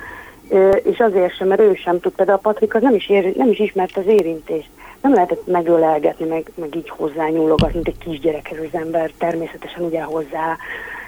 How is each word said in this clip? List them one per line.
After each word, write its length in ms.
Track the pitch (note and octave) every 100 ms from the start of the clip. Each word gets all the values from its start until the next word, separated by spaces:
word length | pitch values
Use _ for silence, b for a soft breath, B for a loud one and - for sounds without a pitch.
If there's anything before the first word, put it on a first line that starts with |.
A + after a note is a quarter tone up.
| B B B B -
Ö, 200 | G3 F#3+
és 280 | G3 - F3+
azért 360 | A3+ F3+ F3+ -
sem, 120 | F#3+
mert 140 | G3
ő 120 | G#3+
sem 260 | F#3 F3+ F3
tud, 120 | F#3
például 240 | - F#3+ G3
a 40 |
Patrik 340 | G#3+ G#3 G#3+ A3+
az 60 |
nem 120 | B3+ G#3
is 140 | -
ér-, 260 | G3+ F#3 -
nem 140 | C4
is 100 | G3+
ismert 380 | G#3 F#3+ F#3 G3
az 80 | F#3+
érintést. 600 | G#3+ E3 D#3+ - D#3+ - - B B
Nem 120 | C#4
lehetett 340 | A#3 - - F3+
megölelgetni, 760 | F3+ E3 E3 D#3+ D3+ D#3+ - D#3+
meg, 260 | D#3+ D#3 -
meg 200 | D#3 E3
így 140 | -
hozzányúlogatni, 840 | - D#3 D3+ D#3 D#3+ D#3 D#3 D#3
mint 140 | E3+ E3
egy 100 | -
kisgyerekhez 600 | E3+ D3+ E3 D3+ - D#3+
az 200 | D#3 E3
ember 320 | D#3+ E3 D#3+ -
természetesen 680 | E3+ E3 E3 E3 D#3+ -
ugye 180 | E3+ D#3+
hozzá 540 | D3 D#3+ D3+ D#3+ D#3+ D#3+ B B B B